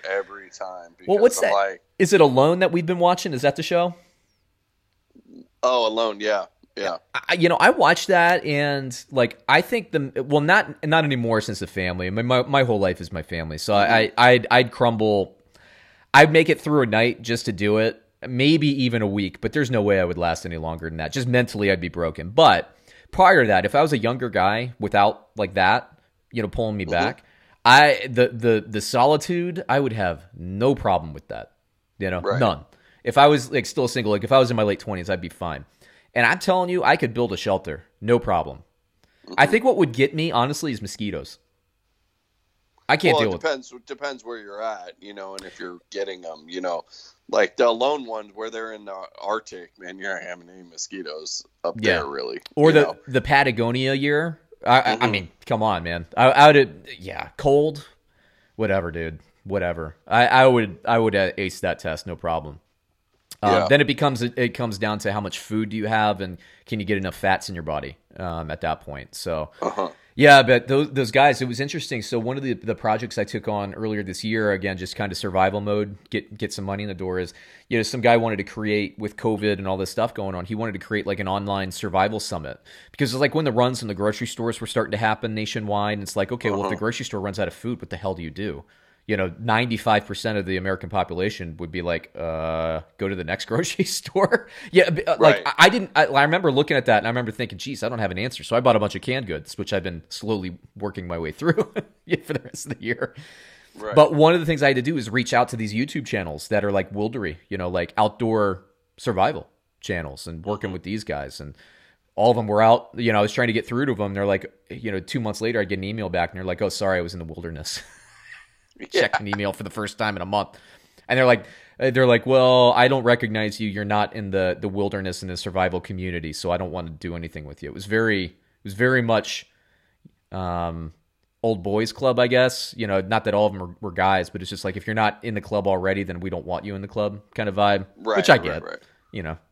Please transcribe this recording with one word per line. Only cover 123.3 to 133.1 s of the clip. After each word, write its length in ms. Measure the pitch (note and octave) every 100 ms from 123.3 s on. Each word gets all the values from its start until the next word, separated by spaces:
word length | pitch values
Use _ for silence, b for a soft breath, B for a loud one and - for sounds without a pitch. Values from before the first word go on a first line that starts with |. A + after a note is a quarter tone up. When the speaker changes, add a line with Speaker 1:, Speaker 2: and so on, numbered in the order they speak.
| A2 G#2+ G#2
Speaker 2:
you. 80 | G#2+
You're 160 | G2
not 320 | G#2 G#2 G2+ A2
in 160 | G2+
the, 260 | F#2+ F#2 -
the 80 | G#2
wilderness 540 | G2 G2 G2+ F#2+ F2+
in 60 | F#2+
the 80 | F2
survival 440 | G2 F#2 F#2 F2+
community, 520 | - F#2 F#2 F2 D#2+
so 180 | D2+ F2+
I 60 | F2+
don't 160 | F#2
want 160 | F2+ E2
to 40 |
do 220 | D#2 E2+
anything 300 | E2+ E2 E2
with 180 | D2 D2
you." 60 | C#2+
It 40 |
was 140 | - G2
very, 380 | A2 A2+ G2+
it 100 | F2 - _ _
was 100 | G#2
very 260 | G2 B2+ C3
much, 460 | A2+ A2 - - - _ _ _ _ _ - _ _
um, 600 | F#2 F2+ F2 E2+ E2 D#2+ - _ _ _ _
old 200 | A#2 G2+
boys 300 | F#2+ G#2 A2+
club, 260 | - C3+ B2
I 80 | B2
guess. 480 | B2+ B2+ - - -
You 120 | G#2+
know, 120 | G2
not 220 | F#2